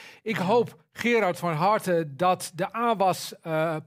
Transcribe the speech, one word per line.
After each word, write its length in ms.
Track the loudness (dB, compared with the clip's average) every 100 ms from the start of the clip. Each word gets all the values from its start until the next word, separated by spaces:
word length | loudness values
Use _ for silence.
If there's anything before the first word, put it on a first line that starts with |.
| -20 -12
Ik 140 | -6 -2
hoop, 480 | 2 2 2 -6 _
Gerard, 480 | -4 0 2 2 0
van 140 | -2
harte 640 | 0 2 2 2 0 -2 0
dat 360 | 2 0 -4 -8
de 160 | -6
aanwas, 680 | -2 0 2 2 0 -6 -12
eh, 380 | -4 -2 0 -2